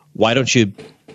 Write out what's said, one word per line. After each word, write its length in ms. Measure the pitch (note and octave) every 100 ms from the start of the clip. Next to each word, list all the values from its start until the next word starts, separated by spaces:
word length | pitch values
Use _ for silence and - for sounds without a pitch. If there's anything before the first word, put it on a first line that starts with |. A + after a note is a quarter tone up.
| _
"Why 220 | - G#2+
don't 200 | A#2+ A#2+
you 200 | B2+ G#2 G#2 - _ _